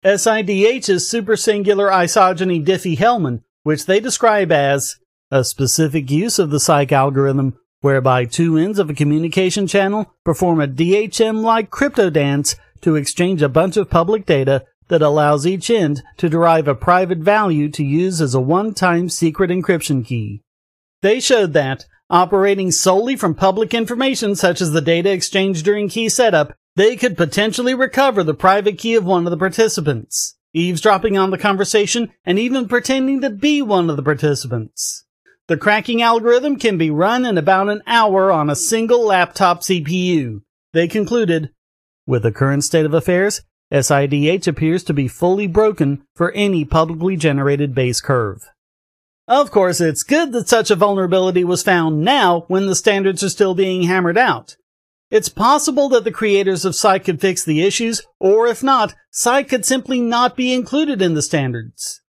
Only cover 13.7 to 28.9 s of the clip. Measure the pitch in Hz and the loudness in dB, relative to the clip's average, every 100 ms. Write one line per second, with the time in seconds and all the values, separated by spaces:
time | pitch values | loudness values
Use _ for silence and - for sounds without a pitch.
13.7 | 208 190 170 170 214 - 147 135 139 - | -2 0 0 0 -2 0 0 2 -2 -4
14.7 | _ _ 170 151 151 147 147 156 190 - | _ _ 2 2 2 2 2 0 -4 0
15.7 | 233 160 143 - - 175 165 170 165 147 | 0 0 -2 -10 -4 -2 2 4 4 2
16.7 | 127 - 180 185 170 165 214 202 156 147 | -2 2 2 2 0 2 2 2 0 -2
17.7 | 147 143 151 185 170 147 131 127 175 214 | -4 -2 0 0 -2 0 0 0 0 0
18.7 | 196 185 170 175 - 165 151 185 185 175 | -2 0 0 -2 -2 -2 0 -2 0 0
19.7 | 170 - 139 117 120 107 104 _ _ _ | -2 0 -4 -2 -6 -6 -12 _ _ _
20.7 | _ _ _ 190 247 - 240 185 147 135 | _ _ _ 0 0 2 2 2 0 0
21.7 | 135 - _ _ 175 180 196 196 196 185 | -6 -10 _ _ 2 2 2 2 2 -2
22.7 | 160 196 190 240 269 180 156 196 190 220 | 0 2 2 0 -2 -2 0 0 0 -2
23.7 | 233 226 240 269 254 214 196 190 170 175 | -2 -4 -2 -2 -2 -4 0 0 0 -2
24.7 | 160 151 170 180 190 - 196 196 175 160 | 0 0 0 0 -2 -2 -2 -2 -2 0
25.7 | 208 202 226 226 - 233 170 147 - _ | 0 -2 -2 -2 2 2 2 0 -6 _
26.7 | - 214 240 247 170 165 196 214 220 247 | 2 2 2 -4 0 -2 0 -2 -2 -2
27.7 | 254 262 262 269 202 160 143 185 202 208 | 0 -2 2 2 2 -2 2 2 4 0
28.7 | 190 226 | -4 0